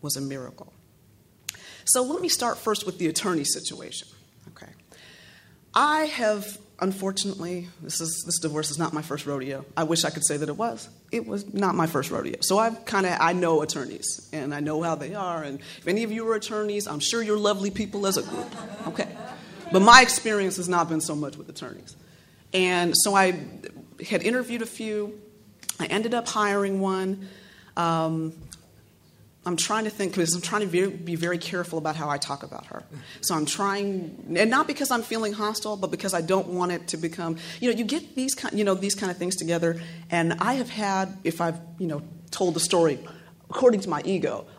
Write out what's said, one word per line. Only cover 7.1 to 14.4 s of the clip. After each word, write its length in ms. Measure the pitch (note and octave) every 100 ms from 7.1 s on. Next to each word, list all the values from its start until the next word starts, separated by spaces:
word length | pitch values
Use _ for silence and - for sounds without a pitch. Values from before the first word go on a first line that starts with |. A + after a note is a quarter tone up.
| G3 G3+ F#3+ E3+ F3+ F3 -
this 200 | D#3 -
is, 220 | E3 E3 -
this 140 | E3
divorce 320 | D#3+ D3+ D3+
is 60 | C#3+
not 160 | E3
my 80 | D3+
first 240 | D#3 C#3+ C#3+
rodeo. 400 | C#3+ C3 C3+ C#3 -
I 80 |
wish 200 | D#3 E3
I 60 | D#3
could 160 | D#3 -
say 120 | D3
that 120 | D3
it 80 | D3+
was. 320 | A#3 A3+ - - -
It 140 | A3+ A3+
was 280 | G3+ G3+
not 220 | G3 G3 F3+
my 120 | E3
first 240 | E3 E3
rodeo. 240 | - - -
So 160 | - G3
I've 280 | A3+ A3+ -
kinda, 360 | G#3 F#3 F3
I 100 | D#3+
know 300 | F3+ F3 D#3+
attorneys, 680 | D#3 D3+ C3 - - - -
and 200 | D#3